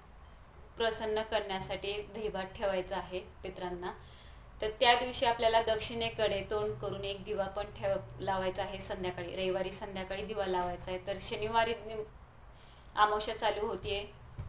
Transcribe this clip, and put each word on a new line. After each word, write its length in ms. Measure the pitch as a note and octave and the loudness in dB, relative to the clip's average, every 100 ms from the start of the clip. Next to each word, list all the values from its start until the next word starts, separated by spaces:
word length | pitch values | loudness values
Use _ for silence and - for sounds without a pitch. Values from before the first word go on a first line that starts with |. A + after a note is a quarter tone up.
| - - - - - - - - | -18 -18 -18 -18 -18 -18 -12 0
प्रसन्न 440 | A3+ A3 A3 G#3+ | 4 4 4 2
करण्यासाठी 880 | A3 A3 G3+ F#3+ F#3+ F#3+ G3 G#3 G3+ A3 | 2 0 2 0 0 -2 -2 -4 -4 -4
दही 140 | G#3+ | -2
भात 140 | F#3 | -2
ठेवायचा 540 | F#3+ - G#3 F#3+ F3+ F#3+ | -4 0 2 2 0 -2
आहे 220 | E3+ F3+ | -2 -6
पितरांना. 720 | - - F#3+ F#3 F3+ F3 F3+ - - - - - - - | -6 -10 -10 -6 -4 -4 -6 -8 -12 -16 -16 -16 -14 -4
तर 80 | G#3+ G#3+ | -2 4
त्या 160 | A#3+ A#3+ | 8 8
दिवशी 300 | B3+ B3 B3 | 6 2 4
आपल्याला 360 | A#3 A3+ A3+ | 6 6 6
दक्षिणेकडे 840 | A3+ A3 - A#3 A3+ A3+ G#3+ G3 - | 6 2 2 0 -2 2 2 2 0
तोंड 220 | G#3+ G#3 | 0 0
करून 320 | G#3+ G#3 F#3+ G3 | -2 -4 -4 -4
एक 180 | G3 | -4
दिवा 220 | F#3 G3+ F#3+ | -4 0 0
पण 180 | G#3 | -2
ठेव-, 580 | G3+ - G3+ F#3+ - - | -4 -2 0 0 -2 -6
लावायचा 420 | F#3+ F#3+ F#3 F#3+ | 0 2 2 0
आहे 160 | G3 G3 | -2 2
संध्याकाळी, 560 | - F#3+ F#3 F3+ F3 - | 0 2 -2 -4 -6 -2
रविवारी 360 | F#3 F#3 F#3+ | 0 2 0
संध्याकाळी 540 | F#3+ G3+ F#3+ F#3 G3 G#3 | -2 -2 -6 -6 -6 -4
दिवा 200 | G#3 F#3+ | -2 0
लावायचा 460 | F#3 F3+ F3 - | 2 0 -2 -4
आहे. 160 | F#3 F#3 | -4 -4
तर 100 | G3 | -2
शनिवारी 520 | - A3 G#3+ A3+ A3+ A#3 A3 | -2 0 2 4 4 2 -4
नि-, 180 | A3 G#3+ - - - - - - - - - | -6 -8 -10 -20 -20 -20 -20 -20 -18 -6 4
अमावस्या 420 | G#3+ G#3 - A3 | 4 4 0 0
चालू 300 | A3 G#3 A3 | 2 2 0
होतीये 380 | F#3 G#3 G3+ G#3 - - - | -2 -2 -2 -4 -12 -16 -10